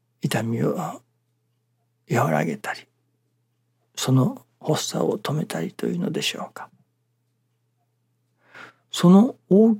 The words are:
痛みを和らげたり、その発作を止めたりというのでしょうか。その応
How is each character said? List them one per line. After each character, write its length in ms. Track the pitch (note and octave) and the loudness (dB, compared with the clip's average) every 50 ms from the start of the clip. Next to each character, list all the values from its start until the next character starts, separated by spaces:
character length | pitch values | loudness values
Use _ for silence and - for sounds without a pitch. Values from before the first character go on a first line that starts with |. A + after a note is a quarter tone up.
| _ _ _ _ | _ _ _ _
痛 220 | - C3+ - A#2 | -6 -4 -4 -4
み 200 | A2+ A2+ A#2 A#2 | -4 -4 -4 -2
を 140 | - - G#3 | -2 -2 -2
和 1500 | F3+ D#3+ - - - - _ _ _ _ _ _ _ _ _ _ _ _ _ _ _ _ _ _ _ _ - - A#2 - D#3 | -4 -6 -8 -10 -14 -20 _ _ _ _ _ _ _ _ _ _ _ _ _ _ _ _ _ _ _ _ -4 -2 -2 0 0
ら 140 | - D2 - | 0 -2 -2
げ 120 | D#2+ D2 | -4 -6
た 160 | - - - | -8 -10 -10
り、 80 | - - - _ _ _ _ _ _ _ _ _ _ _ _ _ _ _ _ _ _ _ _ _ _ | -10 -12 -14 _ _ _ _ _ _ _ _ _ _ _ _ _ _ _ _ _ _ _ _ _ _
そ 160 | - - C3 | -6 0 2
の 340 | C3 C3 - A3+ C4+ - - _ _ _ | 2 2 2 0 -4 -8 -16 _ _ _
発 260 | - - D#3 - - | -4 -4 -4 -4 -4
作 180 | - - F#3 - | -6 -4 -4 -2
を 140 | - - - | -2 -4 -4
止 140 | - - | -6 -6
め 120 | D3 D#3 - | -6 -6 -6
た 160 | - - E3+ | -6 -6 -8
り 120 | E3+ F#3 | -8 -8
と 140 | - - - | -8 -6 -6
い 80 | - F3 | -4 -4
う 40 | F3 | -4
の 120 | F3+ - | -4 -4
で 120 | D#3+ - | -4 -4
し 140 | - - - | -6 -6 -6
ょ 120 | - - - | -8 -12 -14
う 40 | - | -14
か。 140 | - - - _ _ _ _ _ _ _ _ _ _ _ _ _ _ _ _ _ _ _ _ _ _ _ _ _ _ _ _ _ _ _ _ _ _ _ _ - - - - _ _ _ _ | -18 -18 -18 _ _ _ _ _ _ _ _ _ _ _ _ _ _ _ _ _ _ _ _ _ _ _ _ _ _ _ _ _ _ _ _ _ _ _ _ -20 -20 -20 -20 _ _ _ _
そ 180 | - - - F3 | -4 4 6 8
の 240 | F#3 G3 A3+ C#4 - - _ _ | 8 8 8 6 0 -8 _ _
応 240 | F3+ G3+ A3 A3+ G#3+ | 6 6 6 6 4